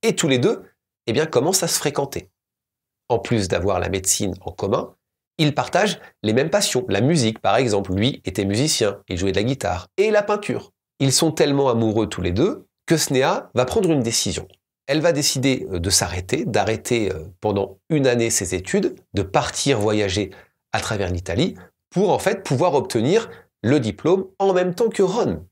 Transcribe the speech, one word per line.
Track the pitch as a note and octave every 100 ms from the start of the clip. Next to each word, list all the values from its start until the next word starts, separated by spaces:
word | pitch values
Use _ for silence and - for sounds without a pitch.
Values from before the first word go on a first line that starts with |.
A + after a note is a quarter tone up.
Et | A3+
tous | - D#3+
les | C3
deux, | E3 A#3+ - _ _ _ -
eh |
bien, | A2+
commencent | D#3+ B2+ C#3 G3
à | E3
se | -
fréquenter. | D3+ C#3 C#3 - - _ _ _ _ _ _ _ _
En | A#2+
plus | - A#2 F#2
d'avoir | F#2 F#2+ F#2
la | F2+
médecine | F#2+ F#2+ - G2+ F2+
en | -
commun, | - G2 B2+ A3+ _ _ _ _ -
ils | D3+
partagent | C#3 B2 E3+ G3+ F3 - _
les | G#2+
mêmes | A2 D#3
passions. | G3+ G3+ - -
La | G2
musique, | B2 E3+ A2+ A2
par | - G#2+
exemple, | C3 G2+ G2
lui | F#2+ A#2 - -
était | F#2
musicien, | G2 G2+ D3+ - G#2+ G2 _
il | F2+
jouait | G2
de | F#2+
la |
guitare, | A2 C#3 F#2+ F2+ - -
et | G#3
la | G#3
peinture. | G#3 G#3 - A2+ - _ _ _
Ils | C3+
sont | B2+ E3
tellement | D#3 D3+ C#3 C3+
amoureux | A#2 A2+ G#2+ G#2
tous | -
les | F2+
deux | F2+ F3+ C#4+ - _ -
que | D#3+
Sneha | - C3 C#3 G#3 -
va | G#3
prendre | - A3+ F#3
une | D3+
décision. | A#2 A2+ - F2+ - _ _ _ -
Elle | D3
va | D#3+
décider, | D3 - C#3 C3 C3 -
euh, | F2+
de | F2
s'arrêter, | F#2+ F#2 F2 F2+ C3
d'arrêter, | G#3+ G#2+ G2+ A2 - A#2+ G#2
euh, | D#2 D#2+ -
pendant | G#2+ G2 G2 - _
une | D#3 C3
année | A#2+ A2+
ses | A2 F2+
études, | F#2 F#2 G3 G#3+ - _
de | -
partir | F#2 D3+ - - C#3+ B2
voyager | G#2 G#2+ G2+ F#2+ G2 - - _ _
à | A2
travers | - A2 F#2
l'Italie | F2+ - F#2 F3+ - - _ _
pour | E3+ G3
en | C3+
fait | - G#3
pouvoir | - C3 F3
obtenir | C#3+ A#2 A#2 A#2 G#3 A3+ - _ _
le | G#2 D3+
diplôme | A2 F#2+ D3+ F#3+ F#3+ _
en | G3
même | F3+ F3+
temps | F3 A3+
que | -
Ron. | F#3 A3 E3 E2 -